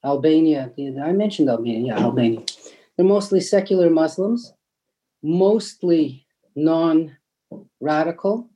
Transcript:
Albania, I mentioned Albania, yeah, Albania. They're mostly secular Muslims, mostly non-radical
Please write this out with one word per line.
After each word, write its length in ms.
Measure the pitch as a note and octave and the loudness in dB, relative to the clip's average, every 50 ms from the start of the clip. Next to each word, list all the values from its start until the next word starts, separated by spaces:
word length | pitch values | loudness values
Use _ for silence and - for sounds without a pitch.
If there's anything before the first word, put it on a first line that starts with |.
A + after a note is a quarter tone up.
| - | -2
Albania, 680 | C3+ C#3+ C#3 C#3 D#3 D#3 D#3+ D#3+ D#3+ D3+ C#3 C3 B2+ - - | -2 -4 0 2 4 4 4 4 4 2 0 -2 -10 -10 -10
I 340 | C#3 C#3 C3 C3+ C#3+ D#3+ F3+ | -10 -8 -8 -6 -4 -2 0
mentioned 360 | G3 G#3 G#3 G3 - D#3 C3+ | 0 0 -2 0 0 0 0
Albania, 460 | A#2+ A2+ A#2 A#2+ A2+ A2 B2 C3 - | 0 -2 -2 -4 -4 -4 -4 -4 -2
yeah, 40 | G2+ G#2+ | 0 0
Albania. 400 | A#2+ A#2+ C3 A#2+ A2+ A2+ A2+ - - - - - - - _ _ _ _ | 0 0 0 0 0 0 -2 -8 -12 -14 -14 -20 -20 -20 _ _ _ _
They're 100 | - F3+ | 0 2
mostly 340 | F#3+ G3+ G#3 G3 - G3 F#3 | 2 2 2 0 0 -2 -2
secular 480 | F3+ - - G3+ F#3+ - G3 F#3 F3 E3+ | 0 2 0 0 0 2 2 2 4 4
Muslims, 640 | E3 D#3+ D#3+ D#3 - - F#3+ G#3 A#3 A#3+ A#3+ - _ _ _ _ _ _ _ _ _ _ _ _ _ _ - | 4 2 2 0 -2 -4 -4 -2 -2 -4 -6 -10 _ _ _ _ _ _ _ _ _ _ _ _ _ _ -4
mostly 1040 | D3+ E3 F3+ F#3+ G3 G#3+ A3+ - - - _ - F3+ E3+ E3 D3+ C3+ C3 - _ _ _ _ _ _ _ | -2 0 2 4 4 2 0 -2 -6 -14 _ 0 0 2 2 2 -2 -4 -12 _ _ _ _ _ _ _
non-radical 1900 | C#3+ D3+ D#3+ E3 E3 E3 E3 D#3+ D#3+ E3 D3+ - _ _ _ _ _ _ _ - G3+ - _ _ _ - D3 D3+ D3+ D#3+ E3 E3+ - - G3 G#3 A#3 A#3+ _ _ | -2 0 0 0 2 0 2 2 2 0 -2 -12 _ _ _ _ _ _ _ -20 -20 -20 _ _ _ -4 -2 0 0 -2 -2 -4 -4 -2 -2 -2 -2 -6 _ _